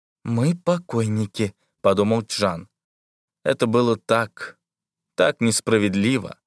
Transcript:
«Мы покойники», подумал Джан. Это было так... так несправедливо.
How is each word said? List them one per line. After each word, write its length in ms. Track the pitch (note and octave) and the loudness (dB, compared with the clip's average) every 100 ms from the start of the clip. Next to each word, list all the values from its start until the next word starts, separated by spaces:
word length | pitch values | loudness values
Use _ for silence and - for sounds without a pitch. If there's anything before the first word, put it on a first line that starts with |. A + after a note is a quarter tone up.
| _ _ | _ _
«Мы 320 | - A#2 C3 F3 | -6 0 0 0
покойники», 960 | - F3 F3 A#2 A2 G#2+ G#2 - G#2 - _ _ | -2 -2 -2 -4 -2 -2 -4 -4 -6 -6 _ _
подумал 420 | G2 G2 G#2 A2+ | 0 2 2 0
Джан. 440 | A2+ - G2+ E2+ - _ _ _ _ _ _ _ | -2 -4 -4 -4 -12 _ _ _ _ _ _ _
Это 240 | - - B2 | -2 0 2
было 280 | A#2 A#2+ A2+ | 2 2 0
так... 640 | - A2+ A2+ - - - _ _ _ _ _ | 0 -2 -2 -8 -18 -18 _ _ _ _ _
так 260 | - F#2 D3 | 0 0 2
несправедливо. 1000 | A#2 G#2+ - A2 G#2 F#2+ G#2 C3 F2+ - | 0 0 0 2 2 0 0 -2 -4 -14